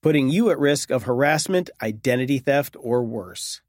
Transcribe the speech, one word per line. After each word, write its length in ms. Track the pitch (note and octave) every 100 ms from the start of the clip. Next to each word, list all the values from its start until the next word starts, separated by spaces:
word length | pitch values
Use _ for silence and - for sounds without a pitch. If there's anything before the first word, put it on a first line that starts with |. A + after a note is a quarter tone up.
putting 280 | D#3 D3+ C3
you 200 | E3 A#3
at 80 | E3+
risk 320 | C#3+ C#3+ -
of 120 | B2+
harassment, 640 | G#2+ B2 C#3+ D3+ - F#3 F3 -
identity 560 | A2+ A2 C3 B2 C3 C#3
theft, 360 | C3 C#3 C#3 -
or 240 | A#2+ B2
worse. 580 | A#2+ A2+ F2+ - - -